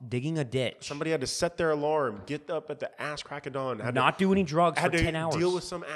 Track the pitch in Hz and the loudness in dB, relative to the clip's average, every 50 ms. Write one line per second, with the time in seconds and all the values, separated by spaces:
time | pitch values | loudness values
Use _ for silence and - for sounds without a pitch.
0 | 131 113 120 123 127 156 165 160 139 113 107 131 127 110 - - - - 143 143 | -10 -4 -4 -2 0 0 0 0 -2 -2 0 -2 -2 -2 -4 -6 -10 -8 -6 -4
1 | 156 160 160 151 131 123 - - - - 170 - 170 160 151 147 147 151 156 156 | -2 0 0 0 0 -2 -2 0 -2 -2 0 0 0 2 2 2 2 2 2 2
2 | 143 123 107 101 98 123 143 151 147 - 170 156 - - 147 135 131 - - - | 2 0 -2 -4 -8 -8 -8 -8 -6 -6 -6 -6 -4 -6 -8 -8 -8 -8 -8 -8
3 | 120 147 151 143 - - 147 143 - 147 131 139 135 131 123 107 104 120 120 131 | -8 -8 -8 -8 -10 -10 -10 -10 -8 -6 -6 -4 -4 -4 -4 -2 -2 -2 2 4
4 | 127 147 160 - 190 190 190 196 190 143 147 160 175 170 151 147 160 180 165 170 | 4 4 4 4 4 4 4 4 2 2 4 4 4 4 4 2 2 2 4 4
5 | 165 165 160 160 160 165 151 160 170 180 180 180 170 - 185 170 175 - 151 | 2 2 2 0 0 0 0 2 2 2 0 0 -4 -6 -10 -10 -8 -10 -10